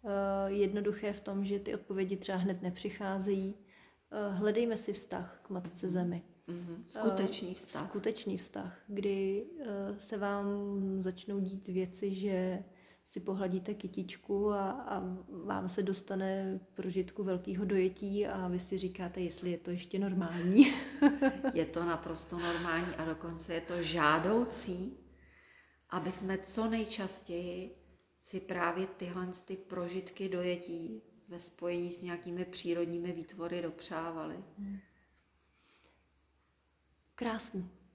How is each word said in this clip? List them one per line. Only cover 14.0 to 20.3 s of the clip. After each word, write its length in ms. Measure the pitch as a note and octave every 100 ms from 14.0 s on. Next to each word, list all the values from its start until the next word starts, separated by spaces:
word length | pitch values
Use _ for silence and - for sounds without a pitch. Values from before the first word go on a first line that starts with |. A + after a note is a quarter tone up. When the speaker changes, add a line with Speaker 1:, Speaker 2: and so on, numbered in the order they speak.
| F#3 - - G3+ G#3
Speaker 1:
a, 180 | G3+ G3
a 320 | C4 A#3 G3 F#3 F#3 F#3 F#3+
vám 240 | G3 F#3+ F#3
se 140 | F#3
dostane 800 | F#3+ F#3+ - F#3+ F#3+ F#3+ F#3+ F#3+ -
prožitku 480 | - F#3 F#3 F#3 -
velkého 400 | F#3+ F3+ F3+ F#3
dojetí 640 | G3 G3 F#3 F#3 G3+ G3+ G#3
a 220 | G3 F3+
vy 100 | F3+
si 200 | F3+ F#3+
říkáte, 420 | F#3 F#3 F3 F3+
jestli 300 | F3 E3+ F3+
je 80 | E3+
to 120 | -
ještě 280 | F3 - F#3+
normální. 760 | G3+ F#3 E3+